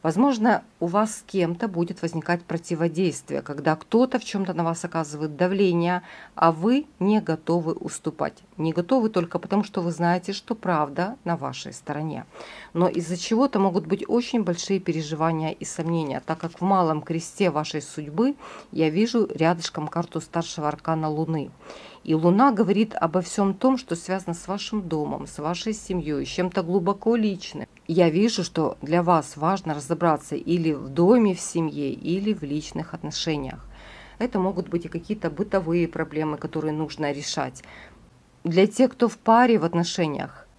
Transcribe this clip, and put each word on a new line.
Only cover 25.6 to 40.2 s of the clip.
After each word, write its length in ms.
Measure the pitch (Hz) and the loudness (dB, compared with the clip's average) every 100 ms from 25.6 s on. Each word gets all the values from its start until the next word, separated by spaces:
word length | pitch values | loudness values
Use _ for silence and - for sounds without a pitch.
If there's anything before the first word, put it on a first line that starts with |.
| 220 | -4
семьей, 520 | 214 - 180 151 147 | -8 -4 -4 -2 -4
с 40 | 135 | -4
чем-то 340 | - 180 196 | -2 0 0
глубоко 540 | 165 190 175 202 220 233 | 0 0 0 0 0 2
личным. 500 | 214 190 - 143 - _ - | 2 -2 -8 -12 -12 _ -2
Я 220 | 165 170 | 4 4
вижу, 340 | 160 226 220 | 6 2 2
что 320 | 170 - 151 - | -2 0 0 -2
для 200 | 143 170 | 0 2
вас 340 | 175 165 147 143 | 4 2 2 -2
важно 380 | 156 190 165 | 0 0 -2
разобраться 640 | 147 135 165 175 147 - 143 | -6 -4 0 2 2 -2 -6
или 360 | - 175 160 | 0 0 2
в 160 | 143 135 | -2 -4
доме, 460 | 139 175 247 214 | 4 6 8 6
в 60 | 175 | 0
семье, 500 | - 175 160 147 139 | -4 -2 -2 -2 -4
или 420 | - - 180 208 | -4 -2 -2 0
в 100 | 185 | -2
личных 520 | 147 147 151 - 160 | -4 -6 -6 -8 -8
отношениях. 720 | - 151 - 165 151 135 - - - - - - - | -8 -8 -6 -4 -4 -6 -12 -18 -20 -20 -20 -20 -6
Это 200 | 240 214 | -2 0
могут 300 | 185 175 165 | 0 -2 -4
быть 160 | 170 | -4
и 40 | 170 | -4
какие-то 420 | 175 - 214 165 | -10 -6 -4 -4
бытовые 580 | 151 208 196 165 175 165 | -4 -2 0 2 0 0
проблемы, 480 | 160 147 151 156 147 | -2 -4 -2 -2 -4
которые 360 | 151 160 156 | -6 -4 -4
нужно 400 | 151 151 - 147 | -4 -6 -4 -4
решать. 520 | 139 143 - 131 - - - - - - _ _ _ | -4 -6 -6 -6 -10 -20 -20 -20 -20 -20 _ _ _
Для 220 | 175 170 214 | 0 4 4
тех, 260 | - 254 | 4 2
кто 160 | - 233 | 4 0
в 100 | - | 2
паре, 400 | - 226 247 214 | 4 6 6 4
в 60 | |
отношениях 840 | 165 170 170 - 160 139 | 2 0 0 0 -2 -2